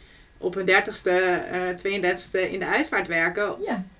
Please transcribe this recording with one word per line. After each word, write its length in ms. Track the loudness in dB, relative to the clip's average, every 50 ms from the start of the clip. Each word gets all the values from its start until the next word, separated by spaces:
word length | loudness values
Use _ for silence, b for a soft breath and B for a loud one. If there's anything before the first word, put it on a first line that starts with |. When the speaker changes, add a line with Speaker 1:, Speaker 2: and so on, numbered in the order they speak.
| B B B B B B B -4
Speaker 1:
op 160 | -4 -2 -2
hun 100 | 0 2
dertigste, 460 | 4 4 4 4 2 -6 -4 0 2 2 4
eh, 500 | 4 4 2 0 0 -4 -4 -4 -2 -2
tweeëndertigste 840 | -4 -2 -2 -2 -2 0 0 0 0 0 -4 -2 0 0 0 0
in 80 | -2 -4
de 80 | -2 0
uitvaart 400 | 0 0 0 0 0 -2 -2 0
werken. 480 | 0 2 2 2 0 0 -2 -2 -2 -4 -2
Speaker 2:
Ja. 180 | -2 -2 -4 -4 -8 -12 -16